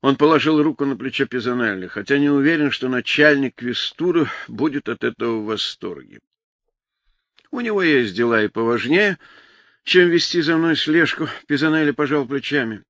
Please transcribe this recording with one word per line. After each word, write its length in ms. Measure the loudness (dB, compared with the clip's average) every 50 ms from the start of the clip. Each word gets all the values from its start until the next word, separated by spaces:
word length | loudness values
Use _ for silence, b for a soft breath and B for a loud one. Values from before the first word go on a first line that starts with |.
Он 140 | 2 0 2
положил 460 | 4 4 4 4 4 2 2 2 2
руку 220 | 2 0 0 -2 -4
на 120 | -4 -4
плечо 300 | -6 -8 -8 -4 -4 -4
Пизанелли, 600 | -4 -4 -4 -4 -4 -2 -2 -2 -2 -4 -4 -8 -10
хотя 300 | -10 -10 -2 0 0 2
не 100 | 2 2
уверен, 420 | 2 2 2 2 2 2 0 -2
что 180 | -2 -4 -4 -2
начальник 680 | -2 -4 -4 -2 2 4 6 6 6 4 0 -4 _
квестуры 720 | -8 -8 -6 -6 -6 -6 -8 -6 -4 -2 0 2 0 0 B B B B
будет 420 | B -6 -4 -2 -2 -2 -4 -6 -6
от 140 | -6 -4
этого 380 | -4 -6 -4 _ -4 -4 -4 -4
в 60 | -4
восторге. 720 | -6 -6 -6 -6 -8 -8 _ -12 -12 -12 -12 -16 _ -20 -20 _ _ _ _ _ _ _ _ _ _ _ _ _ _ _ _ _ _ _ _ _ _ _ _ _ _
«У 100 | -8 -6
него 220 | -4 -2 0 2
есть 320 | 2 4 4 4 2 0 -2
дела 300 | 0 0 2 2 2 2
и 40 | 0
поважнее, 680 | _ -2 -2 0 0 -2 0 2 2 2 2 2 -2 b b b b b b b b b b b b b b
чем 240 | 2 4 6 6 6
вести 320 | 4 2 0 0 -2 -2
за 140 | 0 2 2 2
мной 180 | 2 0 0
слежку», 520 | 0 0 0 2 2 2 2 0 -6 -8 -8 B B B
Пизанелли 460 | _ -2 0 0 0 0 2 2 0
пожал 340 | 0 0 -2 0 0 -2 -2
плечами. 580 | -2 -6 -6 -4 -2 -2 -2 -2 -2 -6 -10 _